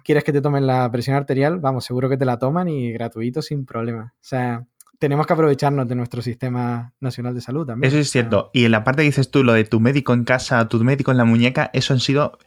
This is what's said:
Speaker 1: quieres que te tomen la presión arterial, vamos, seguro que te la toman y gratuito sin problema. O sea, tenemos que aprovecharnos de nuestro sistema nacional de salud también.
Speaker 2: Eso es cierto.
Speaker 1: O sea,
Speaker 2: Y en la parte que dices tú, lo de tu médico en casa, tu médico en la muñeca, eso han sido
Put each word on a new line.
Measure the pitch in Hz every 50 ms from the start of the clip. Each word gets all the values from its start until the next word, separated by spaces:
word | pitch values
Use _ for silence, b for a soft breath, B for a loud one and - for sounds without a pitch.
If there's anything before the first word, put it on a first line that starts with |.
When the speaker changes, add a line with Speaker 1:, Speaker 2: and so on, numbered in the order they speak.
| -
Speaker 1:
quieres | - 151 147 -
que | - 139
te | 143
tomen | 135 147 143 139 135
la | 131 127 127 127 120
presión | 117 120 120 139 135
arterial, | 143 139 139 139 131 139 151 175 185
vamos, | 147 135 131 123 -
seguro | - 127 127 131 127
que | 139 131
te | 139
la | 127 120 117
toman | 127 131 156 175 180 170
y | 151 139 123 120
gratuito | 113 117 113 117 - 110 113 123 123 156 147
sin | - 151 143 131 -
problema. | - 117 117 120 117 113 110 120 -
O | _ _
sea, | - 135 127 123 123 120 120 123 - _ - _ _ _ _
tenemos | 156 139 139 147 151
que | - 175
aprovecharnos | 160 160 147 139 135 143 139 143 139 127 117
de | 123
nuestro | 123 120 120 - 120
sistema | 113 123 117 - 131 127 123 123 123 120 120 120 120 120 - _
nacional | 135 127 - - 120 123 123
de | 123
salud | - - 127 156 165
también. | 131 113 120 131 135
Speaker 2:
Eso | 143 151
es | 147 139
cierto. | - 127 117 113 107 98
Speaker 1:
O | -
sea, | - - 131
Speaker 2:
Y | 117
en | 113
la | 113 107 110
parte | 131 135 156
que | 156 147
dices | 135 139 131 -
tú, | - 139 123
lo | 120 113
de | 110 107
tu | - 120 110
médico | 113 135 139 147 127 - 123
en | 123 117
casa, | - 127 127 - - 131 117 113 110
tu | - 113 113
médico | 127 143 135 131 -
en | 131 127
la | 120
muñeca, | 113 113 117 120 127 131 156 147 - -
eso | 131 - - 139
han | 123
sido | - - 135 143 147 - - - _